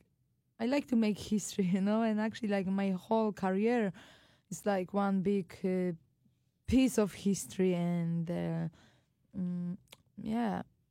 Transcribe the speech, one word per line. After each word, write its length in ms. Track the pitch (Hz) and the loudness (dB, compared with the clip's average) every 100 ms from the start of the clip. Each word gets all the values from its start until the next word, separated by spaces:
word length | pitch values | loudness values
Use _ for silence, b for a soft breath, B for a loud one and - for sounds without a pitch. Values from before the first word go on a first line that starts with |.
| _ _ _ _ _ - | _ _ _ _ _ -6
I 60 | 226 | -2
like 220 | 285 - | -2 0
to 80 | 233 | 2
make 220 | 214 196 | 2 0
history, 460 | - 214 - - | -2 -2 -2 -2
<laughs> 80 | 180 | 0
you 80 | 190 | 2
know, 220 | 196 220 | 2 2
and 180 | 226 214 | 2 0
actually, 300 | 220 214 214 | -2 -4 -2
like, 160 | 202 185 | -2 0
my 240 | 196 196 | 0 0
whole 420 | 185 - 226 220 | -2 0 2 2
career 640 | 185 190 190 220 247 202 b b b b b _ | 0 0 2 2 2 0 b b b b b _
is, 160 | 180 208 | -6 -2
like, 260 | 196 180 | -2 0
one 300 | 202 196 196 | 0 2 2
big, 340 | 185 202 180 - | 2 0 -2 -4
uh, 320 | 185 185 180 165 _ _ _ _ _ _ - | -2 0 0 -4 _ _ _ _ _ _ 2
piece 320 | 247 262 - | 4 4 4
of 160 | 208 | 0
history, 580 | - 202 190 - - 185 | 0 -2 -2 -4 0 2
and, 580 | 175 175 175 165 170 165 | 2 0 0 0 -2 -2
uh, 380 | 175 170 165 165 b b b b _ _ | -2 -2 -2 -4 b b b b _ _
mm, 400 | 196 180 175 175 185 - - _ - | -6 -6 -4 -6 -8 -14 -20 _ -12
yeah, 420 | 214 226 226 180 - _ _ | -6 -4 -2 -4 -8 _ _